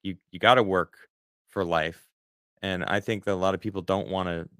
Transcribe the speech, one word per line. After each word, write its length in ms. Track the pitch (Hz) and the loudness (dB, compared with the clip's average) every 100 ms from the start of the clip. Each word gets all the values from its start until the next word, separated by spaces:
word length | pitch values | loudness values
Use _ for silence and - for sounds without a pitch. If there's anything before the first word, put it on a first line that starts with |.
you, 140 | 95 90 _ | -12 -12 _
you 60 | 90 | 2
gotta 220 | 104 127 | 6 6
work 460 | 104 92 82 - - _ _ _ _ | 6 2 0 -6 -20 _ _ _ _
for 160 | 101 | -6
life, 440 | 87 82 80 85 _ _ _ _ _ _ | 0 0 0 -6 _ _ _ _ _ _
and 220 | 98 92 | -6 -4
I 160 | - 101 | -2 -2
think 240 | 98 107 | -2 -4
that 100 | 104 | -4
a 20 | 95 | 0
lot 180 | 95 | 0
of 60 | 95 | -2
people 220 | 104 98 | -4 -8
don't 260 | 87 95 - | -4 -4 -2
wanna 400 | 95 92 85 82 - | -4 -4 -6 -10 -16